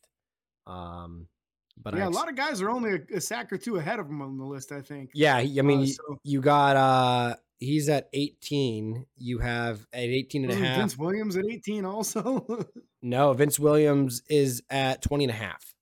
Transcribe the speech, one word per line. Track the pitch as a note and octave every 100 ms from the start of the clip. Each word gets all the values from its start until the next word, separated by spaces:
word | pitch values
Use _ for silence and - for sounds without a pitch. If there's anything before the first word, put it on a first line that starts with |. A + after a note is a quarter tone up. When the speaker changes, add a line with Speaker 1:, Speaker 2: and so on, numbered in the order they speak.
| _ _ _ _ _ _ -
Speaker 1:
Um, | F2+ F2 F2 F2 E2+ E2+ _ _ _ _ -
but | A#2
Speaker 2:
Yeah, | F3
Speaker 1:
I | F#3+
Speaker 2:
a |
lot | F3+ E4
of |
guys | C4 D4 A#3+
are | G3
only | B3 A3+
a, | F#3 - F#3+
a |
sack | - A3+ A#3
or | F#3
two | - G3
ahead | D#3 A#3
of | D#3
him | D3
on | C3+ C3+
the |
list, | C3+ C#3 C3
I | C#3+
think. | C#3 C#3+ C3
Speaker 1:
Yeah, | D3 D3+ B2+
he, | C3 C#3
I |
mean, | C#3 C#3
Speaker 2:
Uh, |
Speaker 1:
y-, | C3+
Speaker 2:
so | - - C#3
Speaker 1:
you | C#3+ C#3
got, | C3+ C#3+ C#3+ C3+
uh, | C3+ C3 B2+ B2 A#2+ A#2 _ _
he's | B2+ D3+ D3
at | C#3+ C3+
eighteen. | C3+ C#3+ - - D3 C3 A2 A2 A2+ C3 _
You | B2 B2
have | A#2+ A#2+ A#2 G#2+ G#2+
at | B2
eighteen | A#2+ C3 C3+ D3
and | C3
a | A#2+
half. |
Speaker 2:
Wasn't | B2+ B2+
Vince | G#3 C3
Williams | D#3+ G3+ G#3+ F3+
at |
eighteen | G#3 A#3 - G#3+
also? | G3 G#3+ G#3 A3+ G3 C4 - A#3 F3+ -
<laughs> | _ _
Speaker 1:
No, | B2 B2 C#3+
Vince | B2+ D3 -
Williams | D3 D3+ D3+ C#3+ C3+ A#2+ -
is | D3+ C#3 B2 -
at | C3+ C3+ C3
twenty | - C#3+
and | C#3
a | A2
half. | G2+ D#2+ - _